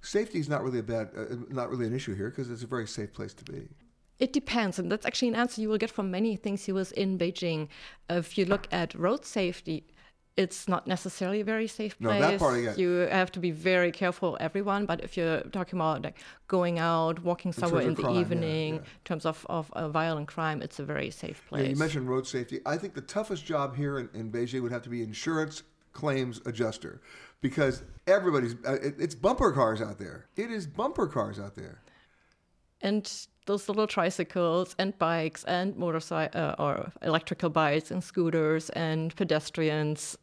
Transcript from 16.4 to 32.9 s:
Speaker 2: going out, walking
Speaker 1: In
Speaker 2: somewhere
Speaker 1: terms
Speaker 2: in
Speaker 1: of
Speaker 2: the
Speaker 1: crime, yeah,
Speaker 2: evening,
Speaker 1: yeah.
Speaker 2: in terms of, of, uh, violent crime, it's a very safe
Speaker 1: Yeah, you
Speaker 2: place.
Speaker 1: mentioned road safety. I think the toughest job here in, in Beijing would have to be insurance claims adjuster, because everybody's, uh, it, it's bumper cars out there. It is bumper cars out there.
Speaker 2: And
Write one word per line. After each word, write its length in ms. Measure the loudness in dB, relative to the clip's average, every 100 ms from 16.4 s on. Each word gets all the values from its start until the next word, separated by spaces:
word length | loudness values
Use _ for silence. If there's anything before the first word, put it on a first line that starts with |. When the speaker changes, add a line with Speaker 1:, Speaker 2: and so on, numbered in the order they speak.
| _
Speaker 2:
going 320 | 2 4 2
out, 420 | 2 4 2 0
walking 280 | 0 0 -2
Speaker 1:
In 40 |
Speaker 2:
somewhere 280 | 0 2 2
Speaker 1:
terms 40 | 2
Speaker 2:
in 60 |
Speaker 1:
of 60 | 2
Speaker 2:
the 60 |
Speaker 1:
crime, 120 | 2 2
yeah, 60 |
Speaker 2:
evening, 520 | 2 2 0 0 -2 -4
Speaker 1:
yeah. 40 |
Speaker 2:
in 240 | -8 -20
terms 220 | -6 -2 -2
of, 180 | -4 -4
of, 200 | -4 -4
uh, 140 | -4 -2
violent 380 | 0 0 0 -4
crime, 340 | -2 -2 -2
it's 160 | -6 -8
a 40 |
very 280 | -6 -4 -4
safe 340 | -6 -10 -12 -8
Speaker 1:
Yeah, 60 | -2
you 40 | 0
Speaker 2:
place. 120 | 2
Speaker 1:
mentioned 320 | 0 0 0
road 160 | 0 0
safety. 340 | -4 -4 -6 -2
I 120 | -4
think 180 | -4 -10
the 60 |
toughest 440 | -6 -4 -4 -6 -2
job 300 | 0 0 0
here 240 | -2 -2
in, 100 | -4 -6
in 160 | -4
Beijing 320 | -2 0 0
would 80 | -2
have 100 | -4
to 80 | -6
be 140 | -6
insurance 580 | -6 -4 0 0 0 -4 -16 _ _
claims 460 | -4 0 0 0 -4 -8
adjuster, 560 | 0 0 0 -12 -14 -18 -20 -20 _
because 420 | -2 4 2 2 -6 -10 4
everybody's, 480 | 6 6 4 2 -2 -2
uh, 120 | 0
it, 140 | -2 -2
it's 140 | -4 2
bumper 360 | 2 6 4
cars 300 | 6 4 4
out 160 | -2 -6
there. 300 | -10 -12 -12 -6
It 120 | -4
is 160 | -4 -6
bumper 420 | -2 -2 2 2
cars 300 | 2 -2 -2
out 180 | -10 -10
there. 260 | -14 -16 -20 _ _ _ _ _ _ _ _ _
Speaker 2:
And 300 | 0